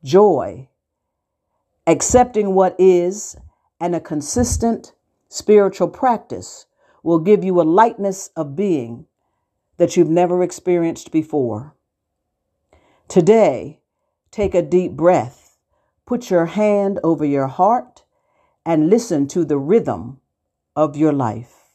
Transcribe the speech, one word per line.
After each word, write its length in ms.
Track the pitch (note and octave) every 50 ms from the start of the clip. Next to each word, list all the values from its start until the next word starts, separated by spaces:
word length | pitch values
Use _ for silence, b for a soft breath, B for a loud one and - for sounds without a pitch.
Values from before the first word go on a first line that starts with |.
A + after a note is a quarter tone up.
| -
joy, 640 | C3+ C#3+ F#3 G#3 G#3 F3 C3 F#2+ F2+ F2+ G#2+ C3 _ _ _ _ _ _ _ _ _ _ _ _ _ _ _ _ _ _ _ _ _ _ _ _ -
accepting 640 | E3 C#3 - - - B3 B3 B3 - G#3+ G#3 G3+ F#3+
what 220 | F#3+ F#3+ F#3 F3+ -
is, 580 | F#3 F#3+ F#3 F3 F3 F3 G3 G#3 - - - - - - _ _ _ _ _ _
and 160 | E3 F3 F3
a 40 | D#3+
consistent 920 | D#3+ - D#3 D3+ C#3 - - - - - - - - A#3 A3+ - - - _ _ _ _ _ _ _ _
spiritual 600 | - - - - G#3+ G#3 G3+ F#3+ F#3+ - F#3 E3+
practice 760 | F3 - - B3+ A#3+ G#3 - _ C3 F2+ F2+ - - - - _ _ _ _ _ _ _ _
will 160 | D#3 E3+ E3
give 240 | D#3+ F3+ G#3+ G3 E3+
you 180 | F#3+ F#3 F3
a 20 | E3
lightness 680 | D#3 E3 G3 A3+ A#3+ A3+ - G3 G3 F#3+ - - - _
of 180 | - D#3+ D3 C3+
being 520 | D3 G3+ G3+ F3 D3 A#2+ A#2 A#2+ C3 D#3 _ _ _ _ _ _ _ _ _ _ _ _ _ _
that 200 | _ F3 E3+ -
you've 120 | F#3 E3+ D3+
never 320 | D#3+ E3+ F3+ F3 F3+ F3+
experienced 680 | F3+ F3 - - _ F#3 F3+ F3 E3+ E3 D#3+ C3+ - -
before. 640 | - D#3+ D#3 D#3 - D3+ C3 A#2+ A2 G#2+ B2+ D3+ _ _ _ _ _ _ _ _ _ _ _ _ _ _ _ _ _ _ _ _ _ _ _ _ _ _ _ _
Today, 720 | - F3+ E3+ D#3+ G#3+ A3+ G#3+ E3 C3+ A2+ E2 C#3 D#3+ _ _ _ _ _ _ _ _ _ _ _
take 240 | - - G#3 F#3+ -
a 80 | F#3 E3+
deep 300 | C#3+ E3 F3+ F#3 - -
breath, 680 | C3 D#3 F3 F#3 D3+ A2+ B2 - _ _ _ _ _ _ _ _ _ _ _ _ _ _
put 240 | - B3 B3 B3 -
your 160 | F#3 F3 E3
hand 540 | E3+ - G#3 G#3+ G#3+ G#3 G3+ G3+ G3 G3+ - -
over 220 | D#3+ E3 D3 D3+
your 240 | D3 C#3+ C#3 C3+ C3+
heart, 560 | C3+ - F#3 G3+ A#3 B3 - _ _ _ _ _ _ _ _ _ _ _ _ _ _ _ _
and 260 | D#3+ E3+ D#3+ D3+ D#3+
listen 380 | G3 B3 A#3+ - F3+ D3 C#3+ C#3
to 160 | - F3+ E3+
the 140 | C#3 D3+ C#3
rhythm 640 | C3+ D3 G3 A#3 D#3+ C#3+ A2+ F#2 G#2+ A#2+ C#3 _ _ _ _ _ _ _ _ _ _ _ _
of 220 | - D3+ D3+ C#3
your 160 | C#3 D3+ D#3 D3
life. 600 | C#3 C3+ A2+ G#2 G#2 B2 _ _ _ _ _ _